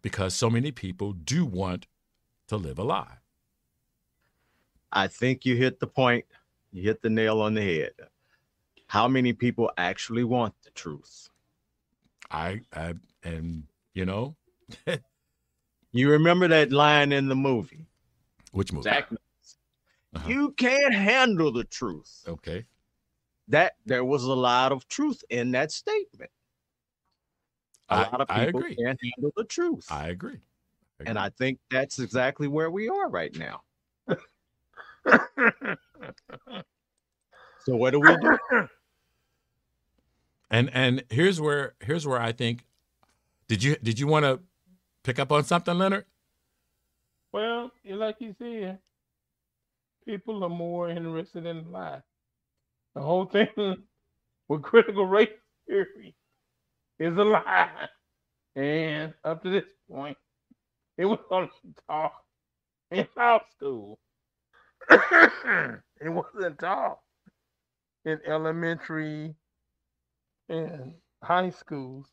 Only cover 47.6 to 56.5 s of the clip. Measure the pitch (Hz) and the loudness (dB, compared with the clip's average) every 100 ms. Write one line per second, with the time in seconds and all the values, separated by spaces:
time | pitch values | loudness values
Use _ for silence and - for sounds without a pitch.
47.6 | 247 _ 196 196 220 214 226 190 240 226 | -8 _ -14 -6 -6 -6 -14 -14 -12 -10
48.6 | 190 190 _ _ _ _ _ _ _ _ | -10 -12 _ _ _ _ _ _ _ _
49.6 | _ _ _ _ - - - 214 175 170 | _ _ _ _ -12 -12 -8 -8 -6 -6
50.6 | 170 175 175 170 165 160 - 180 170 165 | -6 -6 -6 -6 -8 -8 -10 -12 -10 -10
51.6 | 165 180 170 139 _ _ _ _ _ _ | -12 -12 -12 -14 _ _ _ _ _ _
52.6 | _ _ _ - 143 180 190 302 - - | _ _ _ -10 -2 -2 2 2 2 0
53.6 | 202 185 _ _ _ _ _ _ _ 151 | -4 -4 _ _ _ _ _ _ _ -6
54.6 | 139 233 226 202 190 196 220 - _ _ | 6 6 6 0 2 4 4 2 _ _
55.6 | - 196 185 - - _ _ _ _ | -4 -2 -2 -8 -20 _ _ _ _